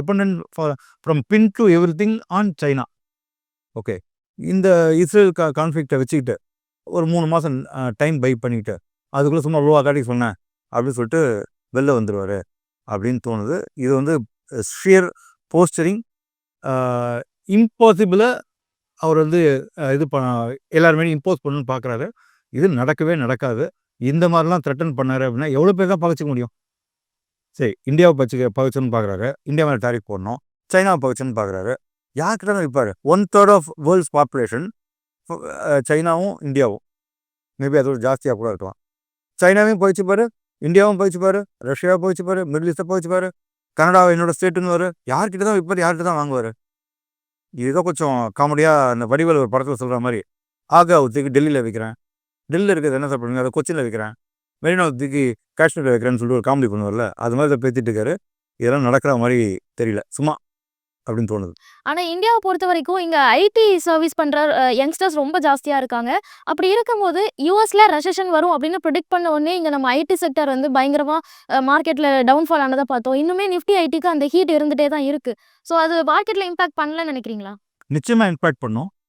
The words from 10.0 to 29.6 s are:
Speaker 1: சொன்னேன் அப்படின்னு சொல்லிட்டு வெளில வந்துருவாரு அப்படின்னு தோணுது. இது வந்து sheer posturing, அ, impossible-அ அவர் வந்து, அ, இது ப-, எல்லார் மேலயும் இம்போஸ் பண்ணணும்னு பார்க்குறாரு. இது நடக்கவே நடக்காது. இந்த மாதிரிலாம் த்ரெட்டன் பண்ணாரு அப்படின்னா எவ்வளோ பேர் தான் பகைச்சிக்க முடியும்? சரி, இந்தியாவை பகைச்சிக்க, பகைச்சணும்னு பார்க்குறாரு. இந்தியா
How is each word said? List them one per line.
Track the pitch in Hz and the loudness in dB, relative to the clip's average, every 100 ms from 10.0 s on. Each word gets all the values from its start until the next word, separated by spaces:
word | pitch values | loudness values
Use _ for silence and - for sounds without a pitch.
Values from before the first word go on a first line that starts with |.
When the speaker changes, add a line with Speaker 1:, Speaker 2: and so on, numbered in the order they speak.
Speaker 1:
சொன்னேன் | 120 120 120 98 _ _ _ 120 | -2 -2 -2 -6 _ _ _ -4
அப்படின்னு | 127 123 | -4 -4
சொல்லிட்டு | 113 160 143 104 - _ _ 123 | -2 0 0 -2 -8 _ _ -2
வெளில | 139 | 0
வந்துருவாரு | 127 104 101 98 101 - _ _ _ - | 0 0 -4 -4 -6 -8 _ _ _ -10
அப்படின்னு | 104 113 123 120 | -6 -4 -4 -6
தோணுது. | 110 104 170 - | -6 -4 -6 -8
இது | - 127 | -6 -2
வந்து | 135 143 156 107 _ _ | 0 0 -2 -4 _ _
sheer | 131 104 - 190 190 180 - _ _ _ | -10 -10 -4 4 4 4 -6 _ _ _
posturing, | 165 175 - 165 208 - _ _ _ _ _ | 2 2 2 -2 -4 -8 _ _ _ _ _
அ, | 139 131 127 123 120 120 - _ - | -6 -4 -2 -2 -4 -6 -10 _ 0
impossible-அ | 202 226 - 226 180 208 185 233 247 - _ _ _ _ | 2 2 4 2 4 2 2 0 -2 -10 _ _ _ _
அவர் | _ 160 160 | _ -2 0
வந்து, | 156 175 156 135 - - | 2 2 2 2 -4 -8
அ, | 143 | -4
இது | 139 147 | -2 -2
ப-, | 143 127 120 117 135 _ | -2 -2 -2 -4 -8 _
எல்லார் | 160 165 156 | 2 4 4
மேலயும் | 165 156 | 0 -2
இம்போஸ் | 190 170 147 | -2 -4 -4
பண்ணணும்னு | 143 123 | -6 -4
பார்க்குறாரு. | 131 123 117 170 - _ _ _ | -6 -6 -8 -8 -14 _ _ _
இது | 127 185 | 0 2
நடக்கவே | 131 127 156 160 165 | 2 0 0 0 0
நடக்காது. | 123 127 135 113 170 - _ - | -2 -2 -2 -4 -6 -8 _ -6
இந்த | 123 156 170 | -2 2 2
மாதிரிலாம் | 170 160 180 143 | 2 2 0 -2
த்ரெட்டன் | 135 165 127 | -4 -4 -2
பண்ணாரு | 131 131 131 | -2 -2 -2
அப்படின்னா | 120 151 | -2 -2
எவ்வளோ | 135 180 | 2 2
பேர் | 185 185 185 | 2 0 0
தான் | |
பகைச்சிக்க | 170 160 147 | -2 -2 -4
முடியும்? | 123 120 _ _ _ _ _ _ _ _ _ _ | -4 -6 _ _ _ _ _ _ _ _ _ _
சரி, | - 123 - | -4 -4 -4
இந்தியாவை | - 151 175 143 | -2 4 6 4
பகைச்சிக்க, | 127 127 123 117 | 0 -2 -2 -2
பகைச்சணும்னு | 131 135 127 | -2 -2 -2
பார்க்குறாரு. | 113 104 95 120 147 | -2 -2 -4 -6 -6
இந்தியா | - 151 | -4 0